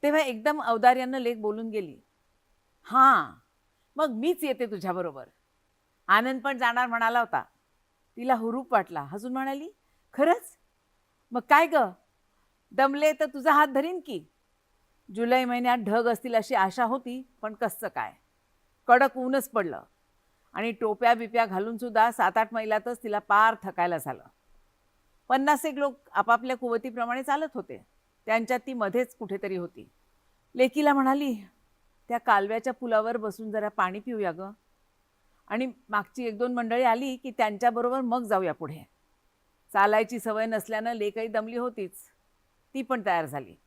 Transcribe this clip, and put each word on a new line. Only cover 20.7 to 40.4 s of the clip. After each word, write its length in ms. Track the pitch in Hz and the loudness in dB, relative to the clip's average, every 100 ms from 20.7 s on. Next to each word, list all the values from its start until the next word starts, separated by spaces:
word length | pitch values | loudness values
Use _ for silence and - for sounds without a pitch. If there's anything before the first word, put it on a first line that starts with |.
टोप्या 420 | 226 220 208 240 | -4 -4 2 2
बिप्या 320 | 233 233 233 226 | 2 0 0 0
घालून 320 | 190 214 233 | -2 -6 -6
सुद्धा 340 | 247 220 226 | -4 2 2
सात 260 | 233 202 - | 4 0 2
आठ 160 | 220 | -2
मैलातच 500 | 233 220 214 233 240 | -2 -2 -2 -2 -8
तिला 160 | 226 208 | -4 -6
पार 360 | - 202 220 220 | 2 4 4 2
थकायला 340 | 190 180 175 165 | -6 -2 0 -2
झालं. 260 | 143 120 - _ _ _ _ _ _ _ _ _ _ | -6 -10 -12 _ _ _ _ _ _ _ _ _ _
पन्नास 360 | 269 277 294 320 | 0 4 2 0
एक 100 | 277 | -2
लोक 340 | 285 240 _ | -4 -4 _
आपापल्या 460 | 185 202 233 254 254 | -4 2 2 2 -4
कुवतीप्रमाणे 640 | 247 233 254 233 233 247 | -2 -4 -4 -6 -4 -4
चालत 240 | 269 285 311 | -2 -2 -2
होते, 320 | 262 175 113 _ _ _ _ - | -8 -12 -16 _ _ _ _ -2
त्यांच्यात 340 | 226 226 254 - | -2 0 -4 -4
ती 60 | |
मध्येच 420 | 254 202 226 247 - | -4 -2 -2 -4 -6
कुठेतरी 400 | 208 196 202 185 | -10 -8 -6 -6
होती. 340 | 175 - - _ _ _ _ _ _ 254 | -8 -12 -20 _ _ _ _ _ _ 2
लेकीला 380 | 254 277 294 | 2 4 2
म्हणाली, 420 | 277 262 277 285 220 196 _ _ _ _ _ _ | 4 2 2 0 -4 -8 _ _ _ _ _ _
"त्या 100 | 233 | -6
कालव्याच्या 560 | 240 202 196 220 226 | 2 2 2 -4 -4
पुलावर 440 | 240 247 220 220 233 | -8 0 0 0 -4
बसून 340 | 214 190 220 | -6 -10 -8
जरा 180 | 214 208 | -6 -6
पाणी 300 | - 185 196 | -2 -2 -2
पिऊया 320 | 220 226 190 | -8 -4 -4
ग, 200 | 160 190 214 _ _ _ _ _ _ _ _ _ | -6 -12 -16 _ _ _ _ _ _ _ _ _
आणि 240 | 214 254 233 _ | -4 -4 -8 _
मागची 340 | 208 202 - | -4 -4 -8
एक 140 | 240 214 | -8 -2
दोन 160 | 247 | -2
मंडळी 300 | 247 226 233 | -2 -2 2
आली 320 | 254 226 269 254 | 2 2 -2 -8
की 160 | 269 | -12
त्यांच्याबरोबर 720 | 233 220 202 240 233 247 262 | -2 -2 2 0 2 -2 0
मग 220 | 247 247 | -2 -2
जाऊया 300 | 226 202 185 | 0 0 0
पुढे." 360 | 151 156 156 - _ _ _ _ _ _ _ _ | -4 -10 -12 -18 _ _ _ _ _ _ _ _
चालायची 460 | 202 202 214 220 240 | 2 4 4 2 -4
सवय 260 | 226 214 | -4 -4